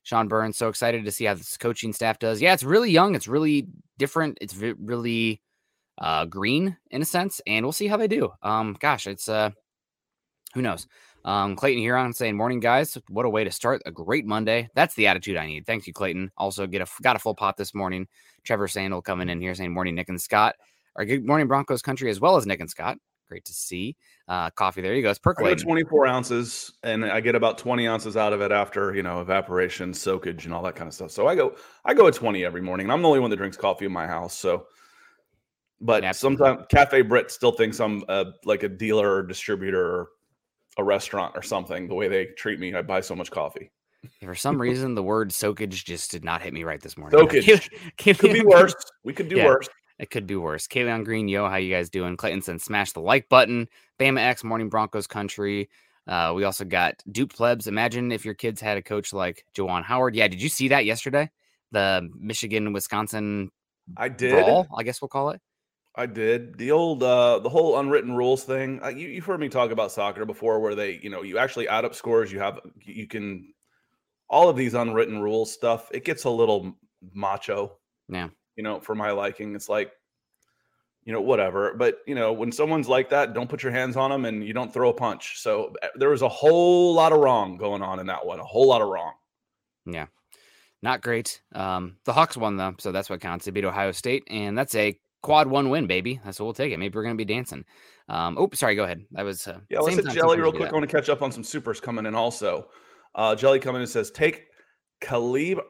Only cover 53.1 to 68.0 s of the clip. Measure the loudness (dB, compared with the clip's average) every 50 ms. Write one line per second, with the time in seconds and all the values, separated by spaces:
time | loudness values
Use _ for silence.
53.1 | 2 2 4 6 8 8 8 8 2 -4 -4 -6 _ _ _ _ _ 0 2 2
54.1 | 2 2 2 0 0 0 -4 -6 -4 -4 -4 -2 0 0 -2 0 -2 -6 -8 -6
55.1 | -6 -6 -6 -6 -6 -4 -4 -2 -2 -2 -4 -8 _ _ _ _ _ _ _ -4
56.1 | -2 0 0 0 0 0 0 -2 -2 -4 -6 -2 0 2 2 2 0 _ -14 -10
57.1 | -4 -4 -4 -4 -2 0 2 2 2 0 -2 -6 -2 -2 -2 -2 -2 -4 -4 -4
58.1 | -4 -6 -6 -8 -10 -6 -4 -6 -6 -4 -4 -4 -4 -4 -4 -4 -6 -6 -6 -6
59.1 | -6 -4 -4 -4 -4 -8 _ _ -6 -6 -4 -2 -2 -2 -2 0 0 2 2 2
60.1 | 4 4 2 2 2 0 -4 -4 -2 0 2 4 4 4 4 2 0 -2 -2 -2
61.1 | 0 0 0 0 _ _ _ _ _ _ _ _ 0 0 2 2 2 0 -2 -4
62.1 | -14 -12 -10 -8 -8 -6 -6 -4 -2 -2 -2 -2 -4 -4 -6 -4 -4 -4 -4 -4
63.1 | -4 -6 -4 -4 -4 -4 -6 -8 _ _ _ _ _ _ _ -20 -10 -8 -8 -8
64.1 | -6 -2 0 4 4 6 6 6 4 4 2 0 -6 -8 -6 -6 -8 -8 -10 -8
65.1 | -4 -4 -4 -4 -4 -8 _ _ _ _ _ _ _ _ _ _ -10 -8 -8 -8
66.1 | -4 -2 2 2 2 0 -2 -10 -12 -8 -2 2 2 4 4 2 0 0 2 4
67.1 | 6 6 6 6 6 4 2 2 4 4 4 4 4 2 2 4 2 2